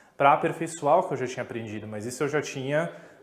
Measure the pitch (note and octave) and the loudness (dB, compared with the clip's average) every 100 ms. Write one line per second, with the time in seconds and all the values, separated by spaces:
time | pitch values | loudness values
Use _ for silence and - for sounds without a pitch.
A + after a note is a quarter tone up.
0 | _ - C#3+ D#3 E3 - E3 - C#3+ E3 | _ 4 6 6 4 -2 -6 -2 4 4
1 | F3+ C3 B2 B2+ A#2 A#2 A2 G#2+ G#2 G#2+ | 4 -2 -4 -6 -8 -8 -8 -8 -8 -8
2 | A2+ - C#3+ D3 - C#3 C3 D3 E3+ - | -8 -4 0 0 -2 -4 -2 0 -2 -6
3 | - - | -18 -20